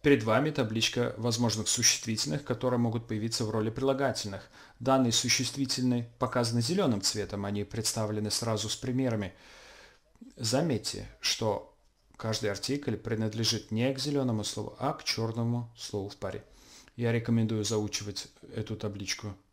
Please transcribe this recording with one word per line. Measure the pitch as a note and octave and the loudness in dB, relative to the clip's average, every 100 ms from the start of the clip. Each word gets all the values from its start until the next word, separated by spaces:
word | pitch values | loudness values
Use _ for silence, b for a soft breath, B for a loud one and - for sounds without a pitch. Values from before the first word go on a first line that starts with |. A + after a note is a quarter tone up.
Перед | D3 C#3 | 8 6
вами | A2 A2 D3+ | 6 4 4
табличка | D3 A2 A2 - - A#2+ - | 2 0 2 0 0 -2 0
возможных | A#2 A2+ A#2+ G#2 G#2 | 0 2 2 2 0
существительных, | - A#2 - - A2 D3 D3+ | 4 4 4 -2 -2 -2 -4
которые | - A#2 B2+ A#2+ | -2 0 2 4
могут | A#2 A#2 A#2 | 2 0 -2
появиться | A2 A2+ A#2 G#2+ | -2 -2 -2 -2
в | |
роли | A2 G#2+ | 0 0
прилагательных. | A2+ C3+ C3+ C#3 - G#2 G2 - B B B | 0 0 2 2 0 -6 -8 -12 B B B
Данные | A#2+ C3+ B2 | 2 4 6
существительные | A2+ B2 - B2 C#3+ C3 - B2+ A#2+ A#2 - | 4 2 2 0 -2 -2 2 2 2 -2 -4
показаны | B2 B2+ A#2 A#2 | -2 2 2 2
зеленым | A#2 F#3 F3 G#2 | 2 2 2 2
цветом, | - G#2+ F#2+ G2+ G2+ | 0 -2 -4 -4 -2
они | G2+ | -2
представлены | G2+ A2+ A2 - G#2+ G#2+ G#2 | -2 -2 -2 -2 -2 -2 -2
сразу | - A#2 G#2+ G#2+ | -2 0 -2 -2
с | - | -4
примерами. | B2 B2+ C3 A2 G2 B B B B B B B _ _ - - | -2 0 2 0 -4 B B B B B B B _ _ -20 -6
Заметьте, | A2+ B2+ E3 A2+ - G2 G1+ - | 0 2 2 0 -2 -8 -10 -6
что | - - A2+ G2+ - _ _ _ _ - | -2 0 0 0 -4 _ _ _ _ -8
Каждый | A2+ A2 G#2+ | -4 -2 -2
артикль | G2 - C#3+ C#3+ A2+ | -2 -4 -2 -2 -4
принадлежит | - G#2+ A2 A2 A2+ A2+ - | -4 -2 -2 0 0 -2 -2
не | A2 B2+ | 0 0
к | C3+ | 0
зеленому | C#3 C#3+ B2+ A2 | 0 0 2 0
слову, | G#2 - G#2 - | -2 -6 -8 -4
а | C3 | -4
к | D3+ | -4
черному | - - A2+ A#2 A#2 A#2+ A#2 - | -4 -2 -2 -2 0 -2 -4 -12
слову | - G#2 G2 | -8 -6 -6
в | - | -8
паре. | G2 - - B B B B - | -8 -8 -14 B B B B -4
Я | A#2 | 0
рекомендую | A#2 A#2 A#2 A2 A2+ G#2 | 0 2 2 2 0 0
заучивать | A2 G#2+ - G#2 F#2+ - - - - | 0 0 -4 -6 -8 -12 -18 -12 -8
эту | G#2+ G#2+ | -6 -4
табличку | G#2+ G2+ G2 - G#2+ G2 _ | -6 -6 -6 -6 -6 -12 _